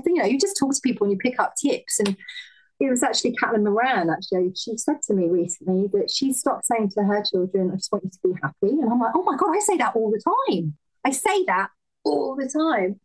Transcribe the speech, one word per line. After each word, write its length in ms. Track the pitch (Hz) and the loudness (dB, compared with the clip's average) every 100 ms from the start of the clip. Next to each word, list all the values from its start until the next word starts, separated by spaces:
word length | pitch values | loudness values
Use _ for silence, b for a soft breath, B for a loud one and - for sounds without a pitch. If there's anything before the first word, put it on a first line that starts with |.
| 339 | 2
you 80 | 349 | 2
know, 100 | 202 | 2
you 120 | 269 | 2
just 200 | 403 - | 0 0
talk 120 | 269 | 0
to 60 | 277 | 0
people 220 | 254 - 202 | -2 0 0
and 60 | |
you 40 | 190 | 2
pick 220 | 247 247 | 0 0
up 140 | - - | -2 -2
tips. 420 | 277 - - - | -2 -2 -2 -2
And 160 | 202 190 B B B B B - | 0 -2 B B B B B -4
it 100 | 269 | 0
was 120 | 247 | 2
actually 320 | 269 220 240 - | 0 0 -2 -2
Caitlin 220 | 233 220 | 0 2
Moran, 460 | 208 208 254 220 165 | 2 2 2 2 0
actually, 400 | 160 - 180 180 185 | -2 -2 0 0 -4
she 220 | - 220 | -8 -4
said 240 | - 294 - | -2 -2 0
to 60 | 196 | 0
me 120 | 170 | 2
recently 580 | 180 180 - 180 185 202 | 2 0 -4 -2 0 2
that 180 | 202 - | 0 0
she 220 | - 269 | 0 0
stopped 320 | 254 277 - - | 0 0 -2 -2
saying 240 | 233 208 | 0 0
to 120 | 214 | 0
her 200 | 202 208 | 2 0
children, 480 | 208 185 185 190 185 | 0 0 0 0 0
"I 60 | 190 | -2
just 140 | - | -4
want 120 | 202 | -4
you 80 | 185 | -4
to 80 | - 185 185 | -2 -2 -2
be 40 | |
happy." 300 | - - 196 294 | -6 -2 0 2
And 120 | 226 | 2
I'm 80 | 240 | 0
like, 140 | 226 349 | 2 0
"Oh 80 | |
my 120 | 381 - | 0 0
God, 180 | 403 370 | 0 2
I 40 | |
say 180 | 403 349 | 0 0
that 180 | 226 226 | 0 0
all 160 | 220 | 0
the 100 | 214 339 453 539 | 0 2 2 0
time. 240 | 185 156 147 _ _ | -2 -4 -8 _ _
I 60 | 269 | -2
say 340 | 277 403 392 370 | 0 0 2 0
that 240 | 185 196 _ _ _ | 0 -2 _ _ _
all 320 | 302 294 269 269 | -2 0 -2 -4
the 120 | 262 | -4
time." 520 | 302 320 233 190 196 | 0 0 2 0 -4